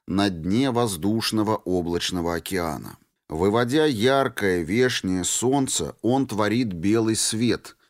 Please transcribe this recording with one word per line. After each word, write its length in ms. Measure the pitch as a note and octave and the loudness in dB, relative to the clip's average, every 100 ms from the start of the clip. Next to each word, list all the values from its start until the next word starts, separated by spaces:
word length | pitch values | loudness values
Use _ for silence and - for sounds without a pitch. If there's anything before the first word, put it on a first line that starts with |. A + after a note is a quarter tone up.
| - | -4
на 240 | F#2+ G2+ | 0 0
дне 400 | E2+ D#2+ G#2+ C3+ | 0 -2 0 2
воздушного 840 | A#2+ A#2+ F2+ G2 A2+ - A2 G#2 A2 | 2 0 0 0 0 0 0 0 -2
облачного 760 | - F2+ E2+ F2 - F#2 E2+ | 0 -2 0 -2 -2 -2 -2
океана. 640 | E2+ - F#2+ E2 C2 G#1 - _ _ _ | -4 -4 -4 -2 -6 -10 -18 _ _ _
Выводя 560 | D#2 F#2+ A2+ A#2+ D3 D3+ | 0 2 2 2 2 2
яркое 800 | A2+ A#2+ C3+ C3 - G2+ F2+ | 2 2 4 0 0 0 0
вешнее 600 | D#2 A2 B2+ A#2+ F#2 F#2 | 0 2 2 0 -2 -2
солнце, 720 | F2 - A#2+ C#3 C3 - D2 - | -2 -2 0 0 0 -2 -4 -4
он 240 | A2 C3 C3+ | 0 0 0
творит 480 | G#2 G#2 A2+ A#2+ | 0 0 0 -2
белый 420 | F2 F#2+ A2+ A2 A2 | -2 0 2 2 0
свет, 600 | - A2 A#2+ F2 - - | -2 0 0 -2 -6 -20